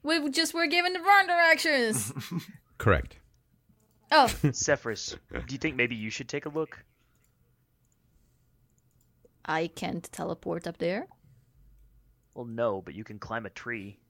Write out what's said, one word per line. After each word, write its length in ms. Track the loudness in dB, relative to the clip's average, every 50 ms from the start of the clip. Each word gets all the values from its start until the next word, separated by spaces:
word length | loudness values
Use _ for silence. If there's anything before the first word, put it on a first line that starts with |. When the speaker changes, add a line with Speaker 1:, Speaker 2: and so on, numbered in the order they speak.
| 2
Speaker 1:
We 260 | 2 0 2 2 0
just 240 | 0 0 -2 0 0
were 140 | 0 0
given 260 | 2 2 2 2 2 -2
the 60 | 0
wrong 260 | 4 6 6 6 6
directions. 880 | 4 4 6 6 6 6 4 4 2 2 4 2 2 0 -2 -4 -4 -8 -10 -8 -6 -6 -8 -8
Speaker 2:
<laughs> 320 | -8 -20 -20 _ _ _
Speaker 3:
Correct. 400 | 0 4 4 4 4 2 -4 -12 -20 _ _ _ _ _ _ _ _ _ _ _ _ _ _ _ _ _ _
Speaker 1:
Oh. 160 | 6 6 6
Speaker 4:
<laughs> 240 | 6 4 2 0 0
Zephyrus, 640 | 0 0 0 0 0 0 0 -8 -6 -6 -8 -12 -12 -14 _ _
do 80 | -10 -8 -8 -6
you 80 | -8
think 180 | -4 -4 -4 0
maybe 200 | 0 -2 0 -2
you 160 | -6 -8 -8
should 180 | -8 -10 -10 -8
take 160 | -8 -8 -8
a 40 | -6
look? 360 | -4 -4 -6 -6 -10 -20 -20 _ _ _ _ _ _ _ _ _ _ _ _ _ _ _ _ _ _ _ _ _ _ _ _ _ _ _ _ _ _ _ _ _ _ _ _ _ _ _ _ _ _ _ _ _ _ _ _ -20 _ _ _
Speaker 1:
I 220 | -4 -2 -2 -2
can't 360 | -4 _ -8 -8 -6 -6 -8 -10 -12
teleport 560 | -10 -8 -8 -8 -8 -8 -6 -6 -6 -6 -6
up 100 | -8 -8
there. 300 | _ -4 -2 -2 -4 -8 -10 -18 _ _ _ -20 _ _ _ _ _ -20 -20 -20 -20 -20 _ _ _ _ _ _ _ _ _ _
Speaker 4:
Well, 120 | -12 -12
no, 360 | -10 -4 -2 -2 -2 -2 -4
but 120 | -8 -10 -14
you 100 | -14 -12
can 160 | -14 -14 -14
climb 260 | -10 -8 -8 -6 -8
a 40 | -10
tree. 500 | _ -12 -8 -8 -8 -8 -8 -12 -16 _ _